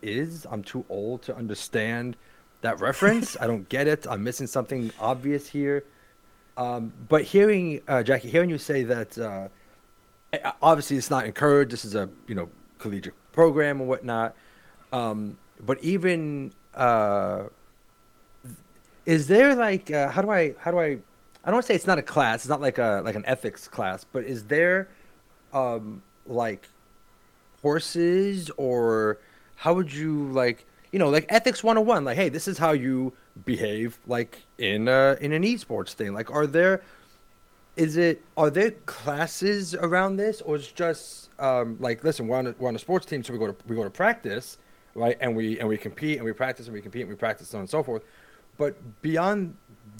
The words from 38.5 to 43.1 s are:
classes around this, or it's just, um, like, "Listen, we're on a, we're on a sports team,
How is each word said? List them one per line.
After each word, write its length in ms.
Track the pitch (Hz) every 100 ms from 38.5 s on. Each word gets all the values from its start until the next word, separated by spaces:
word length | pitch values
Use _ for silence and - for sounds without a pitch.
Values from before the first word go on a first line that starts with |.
| 160 220 220 -
classes 880 | - 147 143 165 - 196 202 175
around 420 | 170 170 180 196 196
this, 240 | 214 214
or 160 | - 151
it's 140 | 131
just, 600 | - 170 156 - - - -
um, 360 | 135 127 117 113
like, 240 | 123 113
"Listen, 220 | 156 147 113
we're 100 | 127
on 80 | 127
a, 80 | 113
we're 100 | 123
on 80 | 113
a 20 |
sports 260 | - 185
team, 200 | -